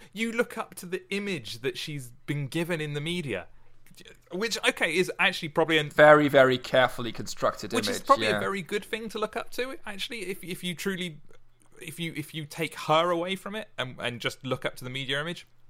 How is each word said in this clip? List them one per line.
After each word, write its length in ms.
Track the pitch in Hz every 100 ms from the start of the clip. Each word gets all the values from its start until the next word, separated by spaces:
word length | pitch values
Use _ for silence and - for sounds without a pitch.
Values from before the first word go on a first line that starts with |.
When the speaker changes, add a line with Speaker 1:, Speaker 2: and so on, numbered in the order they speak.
| -
Speaker 1:
you 200 | 190 226
look 240 | 226 240 -
up 180 | - -
to 100 | 180
the 160 | 185 -
image 480 | 196 202 175 110 -
that 160 | 135 -
she's 340 | - 147 123 - -
been 220 | 147 139
given 320 | 160 170 170
in 140 | 151
the 60 | 147
media." 460 | 151 180 156 95 85 - - - - - - - -
Which, 260 | 180 220 190 240
okay, 260 | 262 202
is 160 | 165 180 -
actually 300 | 190 180 165
probably 280 | - 160 160
an 100 | 147
Speaker 2:
Very, 400 | - 151 151 147
very 300 | 139 131 127
carefully 540 | - 135 123 - 117
constructed 600 | - 104 - 123 - 107
Speaker 1:
Which 140 | - 208
Speaker 2:
image, 100 | 190
Speaker 1:
is 60 |
probably 240 | - 277 214
Speaker 2:
yeah. 100 | 214
Speaker 1:
a 40 |
very 200 | 196 196
good 240 | 160 208
thing 240 | - 220 220
to 80 | 214
look 180 | - 233
up 120 | -
to, 240 | - 254 269 -
actually, 320 | 196 - 233 180
if, 180 | 196
if 180 | 165 175
you 120 | 180
truly, 420 | 175 196 185 180 151 - - - - - -
if 180 | 165 151
you, 140 | 170
if 200 | 147 147
you 100 | 156
take 300 | 147 - 160
her 340 | - - 156 170
away 260 | 170 175 190
from 180 | -
it 140 | 208 - -
and, 180 | 127 -
and 220 | 117 120
just 240 | 131 -
look 220 | 131 127 -
up 100 | -
to 80 |
the 60 | 123
media 280 | 131 135 139
image, 280 | 156 175 - - -